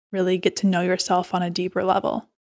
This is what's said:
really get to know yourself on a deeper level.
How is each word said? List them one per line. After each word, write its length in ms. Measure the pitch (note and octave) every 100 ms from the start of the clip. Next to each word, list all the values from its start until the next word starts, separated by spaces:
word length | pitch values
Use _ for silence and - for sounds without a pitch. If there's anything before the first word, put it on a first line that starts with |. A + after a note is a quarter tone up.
| _
really 260 | G3 F#3 F#3
get 200 | F#3 -
to 100 | G3
know 140 | F3+
yourself 520 | F3+ F#3 - F3+ F3+
on 80 | F3+
a 80 | F3
deeper 340 | F3 F#3 F#3
level. 460 | F#3 G3 - - - _